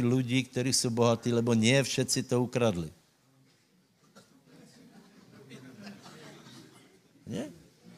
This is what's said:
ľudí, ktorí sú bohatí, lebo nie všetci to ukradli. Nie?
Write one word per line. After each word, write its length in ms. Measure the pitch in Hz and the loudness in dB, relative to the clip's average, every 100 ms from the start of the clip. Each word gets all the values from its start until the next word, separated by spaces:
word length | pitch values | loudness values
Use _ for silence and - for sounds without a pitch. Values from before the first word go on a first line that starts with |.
ľudí, 420 | 120 131 120 131 127 | 2 2 0 -2 -2
ktorí 240 | 127 127 | -2 0
sú 240 | - 127 | 0 0
bohatí, 400 | 117 117 113 120 | 4 4 4 0
lebo 220 | 117 120 117 | 0 2 4
nie 220 | 110 135 | 6 4
všetci 460 | 131 - 120 135 - | 2 -2 -2 -2 0
to 100 | 123 | 0
ukradli. 540 | 123 123 117 87 78 - _ _ _ _ _ _ _ _ _ _ _ - - _ _ - - - - - - - - - - - - - - - - - - - - - - - - _ _ _ - | 0 0 0 0 -6 -12 _ _ _ _ _ _ _ _ _ _ _ -20 -20 _ _ -20 -20 -20 -20 -20 -20 -20 -20 -20 -20 -20 -20 -20 -20 -20 -20 -20 -20 -20 -20 -20 -20 -20 -20 _ _ _ -10
Nie? 240 | 175 302 - - _ - | -10 -10 -14 -20 _ -20